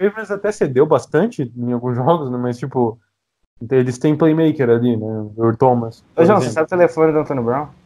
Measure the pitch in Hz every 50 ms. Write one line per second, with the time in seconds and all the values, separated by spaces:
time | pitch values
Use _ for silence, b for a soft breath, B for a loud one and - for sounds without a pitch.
0 | 185 208 202 220 220 190 208 196 - 202 214 - 208 151 127 123 147 156 156 127
1 | - - - 151 185 233 233 - 143 120 - 120 120 120 123 120 120 127 123 117
2 | 127 143 170 170 147 127 123 123 123 123 120 120 - 139 - 131 123 113 110 -
3 | _ _ _ _ _ _ _ _ _ _ _ _ 117 113 135 131 127 127 123 123
4 | - 156 151 147 165 160 156 160 165 156 151 156 135 117 117 117 120 123 117 107
5 | 107 110 110 110 107 104 104 110 113 113 113 - 131 131 123 120 117 113 - -
6 | _ _ _ - 165 175 214 190 - - - 160 156 - 185 180 175 165 - 156
7 | 160 160 151 156 151 139 147 135 117 113 120 139 151 143 - _ _